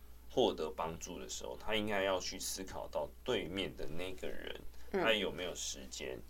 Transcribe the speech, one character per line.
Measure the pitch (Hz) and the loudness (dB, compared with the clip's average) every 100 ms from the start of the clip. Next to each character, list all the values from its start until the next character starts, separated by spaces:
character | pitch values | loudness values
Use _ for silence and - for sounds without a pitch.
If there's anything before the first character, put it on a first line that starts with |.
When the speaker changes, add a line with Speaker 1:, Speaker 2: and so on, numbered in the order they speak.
| - - - | -14 -14 -2
Speaker 1:
获 | - 107 | 6 6
得 | - 78 | 6 -2
帮 | - 82 85 | 0 -2 -2
助 | 95 80 | -6 -8
的 | - | -6
时 | - 62 | -6 -6
候， | 64 | -4
Speaker 2:
嗯。 | |
Speaker 1:
他 | - 110 | 0 2
应 | 107 | 4
该 | 101 | 4
要 | 98 92 | 4 4
去 | - - | 0 -4
思 | - - | -4 -4
考 | 95 - - | -4 -6 -2
到 | - 147 - | -2 -2 -4
对 | - 113 82 | 0 2 2
面 | 98 85 - | -2 -2 0
的 | - | 0
那 | 80 92 | 0 0
个 | 98 - | -2 -2
人， | - - - - - - | -2 -2 -6 -6 -6 0
Speaker 2:
嗯。 | 196 | 4
Speaker 1:
他 | 151 | 6
有 | 107 87 | 6 4
没 | 73 | 0
有 | 90 | -4
时 | 73 - 71 65 | -2 -4 -6 -8
间， | - 69 62 | -6 -6 -6